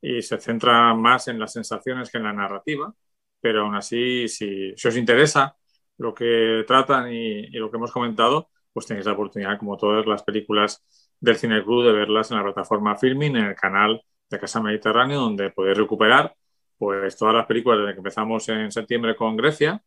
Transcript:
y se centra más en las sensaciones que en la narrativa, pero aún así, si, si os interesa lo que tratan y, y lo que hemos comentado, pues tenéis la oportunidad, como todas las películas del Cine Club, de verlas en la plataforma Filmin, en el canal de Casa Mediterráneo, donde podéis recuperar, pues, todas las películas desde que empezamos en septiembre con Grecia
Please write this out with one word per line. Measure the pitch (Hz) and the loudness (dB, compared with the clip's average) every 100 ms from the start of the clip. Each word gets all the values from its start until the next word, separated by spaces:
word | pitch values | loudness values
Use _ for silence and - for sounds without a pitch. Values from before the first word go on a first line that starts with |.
y | 147 123 | -6 -6
se | - 110 | -6 -8
centra | - 117 123 117 117 | -6 0 4 6 6
más | 113 113 127 - | 6 4 4 2
en | 117 | -8
las | 110 | -8
sensaciones | 120 110 107 - 127 120 | -8 -8 -8 -8 -8 -8
que | 120 | -6
en | |
la | 107 | -6
narrativa, | 104 101 98 - 147 165 - _ _ _ _ | -4 -6 -6 -8 -8 -8 -14 _ _ _ _
pero | 117 107 | -2 0
aún | 104 | -2
así, | 104 - 120 123 123 117 | -4 -6 -4 -2 -2 -4
si, | - 104 98 98 95 | -6 -8 -8 -10 -4
si | 123 | -2
os | 117 | 0
interesa | 117 120 151 151 139 _ _ _ _ _ | 2 6 6 4 0 _ _ _ _ _
lo | 120 | -8
que | 104 117 117 113 113 110 | -4 0 2 4 2 4
tratan | 131 131 135 123 | 4 4 0 0
y, | 117 113 104 107 | -6 -4 -6 -8
y | |
lo | 127 110 | -8 -8
que | 113 | -6
hemos | 117 | -6
comentado, | 127 120 110 117 147 160 _ _ | -4 -4 2 2 2 -2 _ _
pues | - - | -14 -8
tenéis | 107 98 | -6 -4
la | |
oportunidad, | 98 101 107 98 104 | -2 -4 -4 -6 -4
como | 101 98 | -6 -2
todas | 104 107 107 | 0 2 0
las | 104 | -2
películas | - 107 104 104 104 - _ _ _ _ | -2 -6 -2 0 0 -2 _ _ _ _
del | 117 113 | 2 2
Cine | 120 110 | 2 -2
Club, | 98 120 | 0 2
de | 120 | 4
verlas | 107 104 107 110 | 4 2 0 0
en | 113 | -2
la | |
plataforma | 101 98 95 107 104 104 | -4 -6 -4 -2 -2 0
Filmin, | 131 135 147 127 | 0 0 -2 0
en | 104 | -2
el | |
canal | 95 98 98 107 113 _ _ _ | -2 -2 2 2 0 _ _ _
de | 104 | -10
Casa | 101 117 | -6 -4
Mediterráneo, | 107 107 110 113 127 143 | -2 -2 0 2 2 0
donde | 120 104 98 | -2 -2 -6
podéis | - 95 101 | -2 0 2
recuperar, | 104 107 107 131 151 _ _ _ _ _ | 0 2 4 4 4 _ _ _ _ _
pues, | 104 98 98 - | -4 -2 -4 -2
todas | 110 | 2
las | 113 110 | 2 2
películas | 113 123 110 | -2 2 2
desde | 101 | 0
que | 95 | -4
empezamos | 95 95 110 113 - | -8 -6 -4 -4 -4
en | 110 107 | -6 -4
septiembre | 104 107 120 117 110 | -8 -4 -2 -2 -2
con | 113 110 | -2 0
Grecia | 131 151 151 202 | 0 0 -2 -2